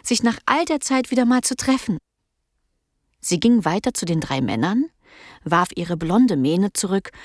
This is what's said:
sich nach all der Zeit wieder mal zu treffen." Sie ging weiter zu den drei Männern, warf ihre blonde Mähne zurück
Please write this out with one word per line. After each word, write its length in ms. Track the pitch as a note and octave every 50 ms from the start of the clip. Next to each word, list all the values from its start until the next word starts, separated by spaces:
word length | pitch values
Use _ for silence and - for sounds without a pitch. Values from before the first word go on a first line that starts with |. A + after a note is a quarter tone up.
| -
sich 180 | - A#3+ -
nach 160 | - A#3 A3 - -
all 180 | - B3+ D4+ E4+
der 120 | - D#4+ C#4+
Zeit 320 | - - C4+ C4 B3 -
wieder 140 | B3+ A#3+ B3
mal 180 | A#3 B3+ B3+
zu 140 | - - B3+
treffen." 420 | - - - C4 C4 - - F#3 D3+ - _ _ _ _ _ _ _ _ _ _ _ _ _ _ _ _ _ _ _ _ _ _ _
Sie 200 | - - - -
ging 240 | - A#3 A#3+ A3+ F3+
weiter 280 | D#3+ E3 G#3+ - B3+
zu 140 | - - -
den 140 | E3+ E3+ D#3+
drei 200 | D3 - C3+ C3+
Männern, 460 | C3+ G2+ G2+ A2+ B2 F3 G#3 B3 D4 E4 - _ _ _ - - - - - -
warf 280 | - D#3+ E3 E3+ F3+ - -
ihre 220 | F3 E3+ E3 F3
blonde 400 | D#3 E3 D#3+ F3+ A3+ B3+ A#3+ F3
Mähne 360 | C#3 C3 C#3+ E3 F3+ G3 G3+
zurück 380 | - - - F#3 F#3+ G3 - - - -